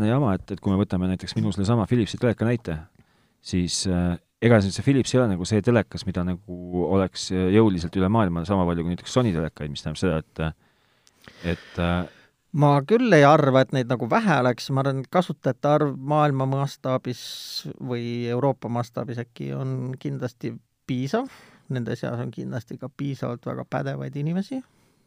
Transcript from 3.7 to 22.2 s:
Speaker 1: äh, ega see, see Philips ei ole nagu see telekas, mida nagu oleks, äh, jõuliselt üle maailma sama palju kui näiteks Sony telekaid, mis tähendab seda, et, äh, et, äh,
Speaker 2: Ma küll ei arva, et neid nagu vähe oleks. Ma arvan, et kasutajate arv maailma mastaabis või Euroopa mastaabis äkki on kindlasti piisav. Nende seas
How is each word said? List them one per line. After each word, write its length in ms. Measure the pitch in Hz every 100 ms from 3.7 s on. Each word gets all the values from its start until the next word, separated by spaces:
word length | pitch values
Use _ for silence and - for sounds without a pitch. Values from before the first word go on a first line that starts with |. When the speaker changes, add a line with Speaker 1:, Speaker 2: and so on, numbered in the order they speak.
| - 101
Speaker 1:
äh, 300 | 87 87 87 _ _
ega 180 | 117 113
see, 100 | 98
see 120 | 90
Philips 300 | 131 139 110
ei 80 | 127
ole 80 | 120 90
nagu 100 | 90
see 160 | 107
telekas, 440 | 98 120 92 - 101
mida 180 | 90 90
nagu 600 | 90 - 90 90 90 82 98
oleks, 340 | 92 - -
äh, 200 | 92 92
jõuliselt 420 | 104 113 90 82 98
üle 140 | 92
maailma 340 | 113 98 85 82
sama 200 | 98 87
palju 180 | 85
kui 120 | 82 85
näiteks 180 | -
Sony 180 | 131 120 82
telekaid, 340 | 78 - 76
mis 140 | 71 82
tähendab 160 | 78
seda, 160 | 92 78
et, 220 | - -
äh, 1160 | 80 - _ _ _ _ _ _ - - 87 85
et, 240 | - -
äh, 260 | 87 87 87 - _ _ _
Speaker 2:
Ma 240 | 147 147 143 139
küll 240 | 226 254
ei 120 | 160 143
arva, 340 | 156 139 131
et 120 | 131 135
neid 140 | 120
nagu 160 | 123 120
vähe 280 | 196 220 143
oleks. 300 | 127 120 -
Ma 80 | 135
arvan, 220 | 139 135
et 60 | 127
kasutajate 560 | 185 180 160 139 123 147
arv 300 | 147 147 135
maailma 460 | 131 151 147 135 135
mastaabis 760 | 135 143 - 131 127 - 120 - - - - 151 -
või 460 | 131 120 120 120 120
Euroopa 380 | 120 139 123 113
mastaabis 460 | 120 120 - 127 117
äkki 300 | 120 - 139
on 380 | 139 135 131 127 131
kindlasti 540 | 147 139 123 - 127 117 _ _ -
piisav. 400 | 127 135 226 262 - - _ _ 127
Nende 220 | 117 120
seas 220 | 123 120